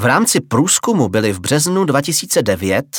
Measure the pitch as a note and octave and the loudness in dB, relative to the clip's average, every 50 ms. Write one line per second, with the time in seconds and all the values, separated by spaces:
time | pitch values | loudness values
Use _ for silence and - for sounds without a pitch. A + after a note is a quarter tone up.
0 | G#2+ A#2+ C3+ F#3 A3+ G#3+ - F3+ - - - - D#3 F#3+ - - - A#3 A3+ F3+ | 0 2 2 2 2 2 0 -2 -2 0 0 0 2 2 0 0 0 0 2 2
1 | B2 F#2 F#2 A2 A2 G#2+ G2 F2+ F2+ - C3 D3+ D3+ F3+ F3+ F#3+ G3 D#3 B2+ C#3 | 0 2 2 0 0 0 -2 -2 -2 -2 0 0 0 0 0 0 0 2 0 0
2 | C#3+ F3 D#3 - - - - E3+ B2+ G2+ F#2+ F2 G2 F#2+ F#2+ G2+ - - - | 0 0 -4 -4 -4 -2 -2 0 0 0 -2 -2 0 0 0 -2 -2 -4 -12